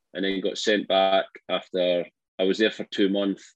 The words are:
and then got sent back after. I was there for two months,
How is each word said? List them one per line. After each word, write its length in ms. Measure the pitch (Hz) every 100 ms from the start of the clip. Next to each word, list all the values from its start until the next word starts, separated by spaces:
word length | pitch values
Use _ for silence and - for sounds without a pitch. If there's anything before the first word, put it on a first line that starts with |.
| _
and 100 | -
then 160 | 98 95
got 160 | 95 -
sent 280 | - 104 -
back 380 | 95 95 95 - - -
after. 560 | 90 - 92 90 87 85 _ _ -
I 40 |
was 140 | 95 95
there 120 | 110
for 140 | - 104
two 240 | - 98
months, 460 | 98 101 92 -